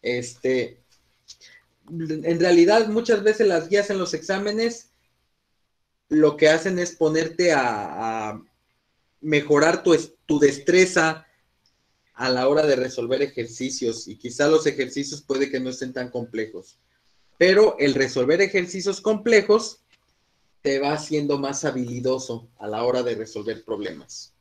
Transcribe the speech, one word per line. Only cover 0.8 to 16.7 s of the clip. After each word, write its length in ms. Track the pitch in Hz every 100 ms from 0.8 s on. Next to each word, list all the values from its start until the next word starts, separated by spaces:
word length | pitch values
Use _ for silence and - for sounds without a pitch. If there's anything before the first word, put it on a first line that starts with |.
| _ _ _ _ _ - - _ _ _ -
en 500 | 170 160 156 165 170
realidad, 480 | 175 175 175 220 220
muchas 360 | 214 233 214
veces 240 | 202 214 214
las 220 | 175 160
guías 200 | 202 202
en 80 | 196
los 160 | 180
exámenes 800 | 156 - 196 202 214 233 233 - _ _ _ _ _ _ _ _ _ _ _ _
lo 300 | 151 151 151
que 120 | 156
hacen 300 | 160 180 180
es 160 | 175 -
ponerte 560 | 156 156 165 165 175
a, 800 | 147 123 107 95 80 113 113 107
a 140 | 107 - _ _ _ _ _ _ _
mejorar 640 | 151 147 147 147 156 170
tu 100 | 185
es-, 200 | 160 - _ -
tu 140 | 147
destreza 880 | 143 143 - 180 185 180 160 156 _ _ _ _ _ _ _ _ _
a 160 | - 127
la 180 | 127 131
hora 180 | 147 151
de 100 | 131
resolver 460 | 127 127 117 131
ejercicios, 840 | 139 - 117 - 131 - 120 113 -
y 100 | 110
quizá 300 | 123 120 147
los 180 | 156 156
ejercicios 540 | 139 127 139 139 147
puede 280 | _ 135 139
que 100 | 135
no 100 | 127
estén 240 | 127 127
tan 180 | 127 123
complejos, 680 | 123 117 110 107 90 -